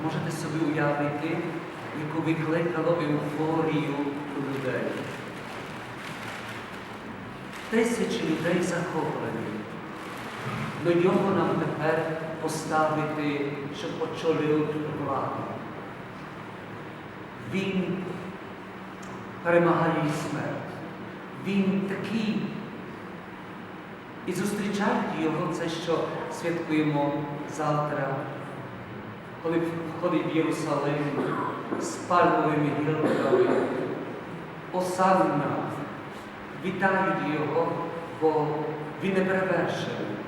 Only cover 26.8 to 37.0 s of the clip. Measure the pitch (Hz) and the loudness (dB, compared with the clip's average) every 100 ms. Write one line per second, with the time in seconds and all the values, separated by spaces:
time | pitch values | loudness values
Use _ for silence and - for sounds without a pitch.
26.8 | 151 147 143 151 - - - - 151 151 | 4 4 2 0 -2 -4 -6 -2 2 2
27.8 | 147 143 135 143 135 - - - - - | 2 0 0 -2 -4 -8 -8 -10 -10 -10
28.8 | - - - - - - 165 165 165 165 | -10 -10 -10 -10 -12 -4 0 2 2 -2
29.8 | - - 175 156 160 160 156 151 151 143 | -4 -2 2 2 2 2 2 2 0 2
30.8 | 143 147 147 131 123 - - - - - | 2 2 0 0 0 0 -2 -4 -4 -4
31.8 | - - - 180 165 - 156 147 147 147 | -4 -4 2 6 6 6 4 4 2 2
32.8 | 151 156 - - - - - - - - | 2 4 4 4 6 6 6 6 2 0
33.8 | - - - - - - - - - 180 | -2 -4 -6 -8 -8 -10 -10 -12 -4 -2
34.8 | 180 - 190 185 165 147 139 143 143 - | 0 4 6 8 6 4 2 0 -2 -4
35.8 | - - - - - - - - 190 185 | -6 -8 -10 -10 -12 -12 -12 -6 -4 2
36.8 | 190 190 | 4 6